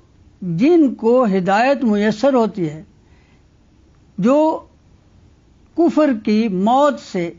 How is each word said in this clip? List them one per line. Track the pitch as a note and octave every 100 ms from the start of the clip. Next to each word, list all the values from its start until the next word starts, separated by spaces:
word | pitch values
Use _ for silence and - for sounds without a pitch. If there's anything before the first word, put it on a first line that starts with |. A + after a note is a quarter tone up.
| _ _ _ _
جن | F3+ E3 C#4+ F4 C4+
کو | G#3+ A3 B3+
ہدایت | A3+ F#3+ F3+ G3+ C4 C#4
میسر | A#3+ G#3 G#3+ G#3+ C#4
ہوتی | B3+ A3 G3 D#3
ہے، | D#3 - _ _ _ _ _ _ _ _ _ _ _ _ -
جو | G#3+ D4 D#4 E4 - _ _ _ _ _ _ _ _ _ _ -
کفر | E4+ D4 D4+ G#3+
کی | A3 G#3+ A3+
موت | F3+ G#3 C4 D4 A#3+
سے | - F#3+ E3+